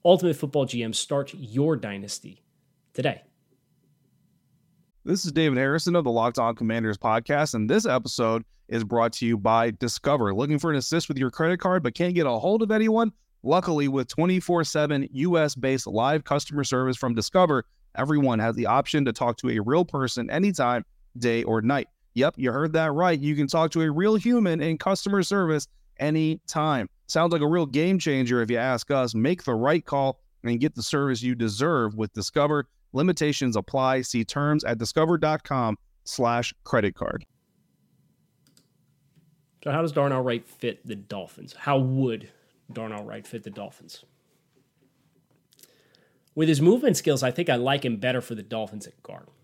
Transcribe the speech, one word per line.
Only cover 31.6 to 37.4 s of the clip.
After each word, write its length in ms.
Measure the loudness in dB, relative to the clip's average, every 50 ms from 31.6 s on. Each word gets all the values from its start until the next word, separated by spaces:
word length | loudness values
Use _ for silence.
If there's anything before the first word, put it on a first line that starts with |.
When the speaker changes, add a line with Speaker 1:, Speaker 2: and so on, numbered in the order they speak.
| 0 0 2 2 0 0 -2
Speaker 2:
with 160 | -4 -6 -6
Discover. 560 | -6 -8 -8 -4 0 0 2 2 2 0 -2 -6 _ _ _ _
Limitations 640 | -4 0 0 0 2 2 0 0 0 0 -2 0 0
apply. 460 | -2 -4 -2 -2 -2 0 2 0 0
See 240 | -2 -2 -2 -2 -2
terms 380 | -2 -2 -2 0 2 2 0 0
at 160 | -2 -4 -4
discover 400 | -4 -2 0 0 2 2 2 2
dot 240 | 2 0 0 -2 -4
com 340 | -4 -2 -2 0 0 -2 -4 _ _ _ _ _
slash 500 | -12 -4 0 0 2 2 0 -2 -4 -8 -12 _
credit 320 | -2 0 2 2 2 -2
card. 280 | -2 -6 -6 -6 -8 -10 -12 _ _